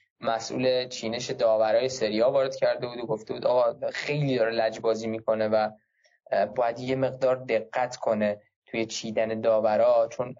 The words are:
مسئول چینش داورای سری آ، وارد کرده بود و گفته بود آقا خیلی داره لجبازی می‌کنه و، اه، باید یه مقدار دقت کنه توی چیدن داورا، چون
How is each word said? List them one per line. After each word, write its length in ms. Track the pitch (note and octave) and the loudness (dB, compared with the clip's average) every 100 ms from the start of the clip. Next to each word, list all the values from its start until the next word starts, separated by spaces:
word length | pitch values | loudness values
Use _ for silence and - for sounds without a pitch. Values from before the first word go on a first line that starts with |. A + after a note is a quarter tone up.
| _ _ | _ _
مسئول 680 | A2+ A2+ - C3 B2+ B2+ B2 | -4 -4 -4 -2 0 0 -2
چینش 420 | - A2+ A#2 - | -6 -6 -6 -6
داورای 600 | C3 A#2 A2 A2 A2+ C3 | 0 2 4 4 4 2
سری 320 | C3 G#2+ G#2+ | 0 0 2
آ، 80 | B2 | 4
وارد 240 | C#3 C3+ C3 | 4 0 0
کرده 320 | B2 A#2+ B2 | 0 0 -4
بود 100 | A#2+ | -8
و 80 | A2+ | -6
گفته 280 | G#2+ - | -6 -6
بود 120 | B2 B2+ | -4 2
آقا 440 | B2 A#2+ A#2 A#2 | 4 2 0 -6
خیلی 460 | - - D3 C#3 B2 | -6 -4 -2 0 0
داره 140 | A2+ | 0
لجبازی 560 | A#2 A2+ A2+ A2+ G#2+ A2+ | 0 -2 0 0 0 -2
می‌کنه 400 | A2 A2+ A2 A2 | -4 -2 0 2
و، 220 | G#2+ G#2+ - _ _ _ _ - | 2 0 -4 _ _ _ _ -4
اه، 140 | G#2 G#2 | 0 0
باید 340 | B2+ A#2 B2 | 0 -2 -2
یه 160 | B2+ C3 | -2 0
مقدار 400 | C3 - C3 B2+ | 0 0 0 0
دقت 600 | B2+ A2+ G#2+ C3 B2 - | 0 -2 -2 -4 -4 -4
کنه 460 | - A2 G#2 G#2 _ _ _ | -2 0 0 -2 _ _ _
توی 200 | A#2 A2+ | -6 -4
چیدن 560 | - A2+ A2 A2+ A2 | -6 -6 -2 -2 0
داورا، 640 | A2+ A2 A2 G#2+ A#2+ A#2+ A2+ | 2 2 4 4 4 4 2
چون 240 | - A#2+ - | -2 -8 -8